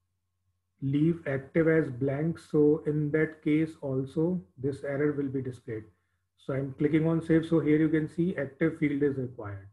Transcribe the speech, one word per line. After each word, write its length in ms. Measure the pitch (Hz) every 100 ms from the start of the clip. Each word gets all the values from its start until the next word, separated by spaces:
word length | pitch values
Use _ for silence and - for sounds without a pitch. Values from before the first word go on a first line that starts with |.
| _ _ _ _ _ _ _ _
leave 400 | 135 143 160 165 143
active 440 | 135 - 170 160
as 200 | 160 139
blank, 500 | 120 139 139 165 160
so 440 | - 151 147 156 151
in 220 | 151 147
that 300 | 156 156 -
case 360 | 151 151 160 -
also 600 | 143 131 135 160 165 180 - 127
this 260 | 135 139
error 300 | 139 139 151
will 160 | 139 135
be 120 | 135
displayed. 440 | 127 - - 110 107 _ _ _ _ _
So 160 | -
I'm 200 | 135 139
clicking 340 | - 147 156 160
on 140 | 165
save. 240 | 160 160 160
So 160 | 165
here 160 | 143 151
you 100 | 156
can 220 | 156 151
see 260 | - 175 -
active 420 | 131 - 165 160
field 220 | 147 143
is 140 | 143 131
required. 540 | 123 - 101 98 -